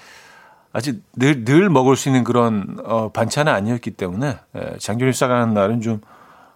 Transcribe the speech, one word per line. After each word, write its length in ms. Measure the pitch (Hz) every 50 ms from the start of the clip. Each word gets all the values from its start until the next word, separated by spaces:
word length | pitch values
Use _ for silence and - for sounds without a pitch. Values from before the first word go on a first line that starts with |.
| - - - - - - - - - - _ _ _ _ -
아주 260 | 107 120 147 123 101 - _ -
늘, 280 | - 123 139 156 131 110
늘 240 | 113 135 160 196 208
먹을 260 | 160 131 127 127 135
수 140 | - - 147
있는 140 | 131 127 120
그런, 540 | 107 120 120 117 117 110 104 95 - - - -
어, 260 | - 110 113 110 107
반찬은 420 | - - 117 113 - 147 151 156
아니었기 400 | 135 101 98 107 123 120 - 117
때문에, 460 | 98 - 101 90 90 98 135 147 117 - - _ - -
예, 200 | - - 82 87
장조림 360 | - - 101 120 127 131 123
싸가는 400 | - 147 127 123 120 120 117 110
날은 260 | 107 98 98 117 120
좀, 200 | 107 113 113 104 107 - - - - - - - - _ _